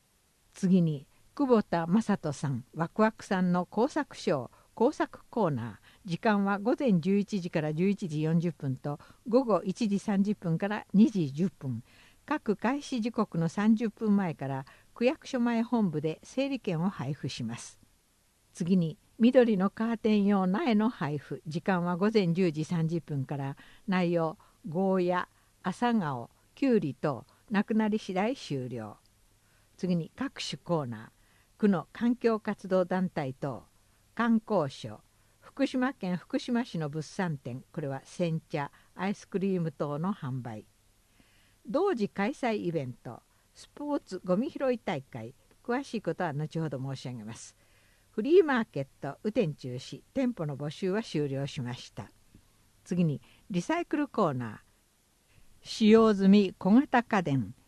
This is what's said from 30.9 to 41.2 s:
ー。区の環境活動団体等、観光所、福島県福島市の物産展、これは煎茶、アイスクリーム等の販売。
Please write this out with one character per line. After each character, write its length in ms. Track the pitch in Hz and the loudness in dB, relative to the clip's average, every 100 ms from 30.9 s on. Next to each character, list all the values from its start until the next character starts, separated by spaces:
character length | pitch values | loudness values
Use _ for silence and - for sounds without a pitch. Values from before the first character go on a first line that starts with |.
| 110 | -8
ー。 260 | 113 _ _ _ _ _ | -14 _ _ _ _ _
区 120 | 214 | 2
の 180 | 180 - | 2 -2
環 240 | - 233 247 | -2 -2 0
境 240 | 233 220 | 0 0
活 280 | - 202 190 | -2 -8 0
動 160 | 185 | 0
団 240 | 180 185 185 | 2 0 -2
体 240 | - 139 | -2 -6
等、 320 | 135 147 117 - _ _ _ _ | -6 -8 -8 -14 _ _ _ _
観 260 | - 233 226 | -2 2 2
光 280 | - 202 143 | 2 0 0
所、 300 | - 113 107 _ _ _ _ | -6 -12 -14 _ _ _ _
福 260 | - - 269 | -16 -4 -2
島 280 | 254 254 | 0 -2
県 220 | 277 185 180 | -2 -4 -4
福 220 | - - | -4 -6
島 260 | - 240 | -2 -2
市 140 | 254 175 | -2 -6
の 120 | 151 | -6
物 160 | 156 147 | -6 -8
産 320 | - 180 147 | -4 -4 -4
展、 260 | - 123 - | -8 -12 -12
こ 80 | - | -8
れ 80 | 147 | -6
は 140 | 135 | -8
煎 360 | - - 175 160 | -10 -4 -2 -2
茶、 300 | - 160 143 - _ | -4 -6 -6 -10 _
ア 140 | - 190 | -8 -6
イ 60 | |
ス 140 | 202 - | -6 -6
ク 100 | 196 | -4
リ 180 | 196 185 | -2 -2
ー 40 | |
ム 120 | 165 | -4
等 260 | - 151 147 | -4 -6 -4
の 140 | 175 | -4
販 300 | 202 139 131 | -6 -6 -8
売。 240 | 120 107 - _ _ _ _ _ | -8 -12 -14 _ _ _ _ _